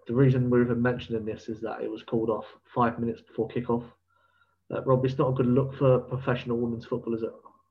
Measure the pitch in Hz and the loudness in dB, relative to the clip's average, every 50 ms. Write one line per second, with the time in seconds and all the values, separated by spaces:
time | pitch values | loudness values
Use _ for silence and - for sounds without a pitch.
0 | - - 117 127 139 131 127 127 123 120 123 123 120 120 117 117 120 123 123 - | -8 -2 2 4 6 6 6 4 2 4 4 4 4 4 2 0 0 0 0 -2
1 | - - 113 110 107 107 107 - - - 110 104 113 107 110 117 113 110 110 107 | -6 -6 -6 -4 -4 -6 -8 -10 -8 -10 -10 -8 -6 -8 -6 -6 -6 -8 -8 -8
2 | - - 123 113 110 113 107 104 - - - - _ _ - 127 120 117 117 117 | -8 -4 -2 -2 0 0 -2 -2 -4 -12 -18 -20 _ _ 0 0 0 0 0 -2
3 | 117 117 113 - - _ - - 110 - - 123 117 - 117 120 - - - _ | -4 -4 -4 -6 -12 _ -4 -4 -4 -2 -2 -6 -2 0 -2 -2 -2 -8 -20 _
4 | _ _ _ _ _ _ _ _ _ _ _ _ _ - - - - 131 131 123 | _ _ _ _ _ _ _ _ _ _ _ _ _ -6 -6 -4 2 2 2 4
5 | 135 127 - - 143 127 127 - 123 120 123 135 131 135 - - 147 131 127 120 | 2 0 0 2 0 0 2 2 2 4 4 2 2 0 -2 2 4 4 4 4
6 | - - 131 123 - 135 120 - - 123 117 117 120 117 117 113 - - 127 117 | 2 -2 -8 -6 -2 -2 -2 -2 -2 -4 -2 -2 -2 -2 -4 -6 -6 -6 -6 -6
7 | - 117 117 110 113 - - - _ - _ _ _ _ | -4 -4 -4 -4 -4 -6 -8 -10 _ -20 _ _ _ _